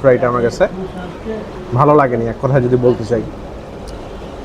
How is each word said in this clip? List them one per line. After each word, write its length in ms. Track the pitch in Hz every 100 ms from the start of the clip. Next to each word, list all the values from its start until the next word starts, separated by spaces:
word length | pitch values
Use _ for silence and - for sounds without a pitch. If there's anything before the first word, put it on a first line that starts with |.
ফ্রাইটা 240 | 135 123 123
আমার 120 | 123 117
কাছে 180 | 110 190 185 190 185 180 170 - 220 185 - - 120
ভালো 140 | 143 151
লাগেনি, 240 | 139 120 117
এক 60 | 113
কথায় 200 | 135 139 123
যদি 100 | 123 123
বলতে 180 | 113 110
চাই। 120 | 113 107 - - - - - - - - - - -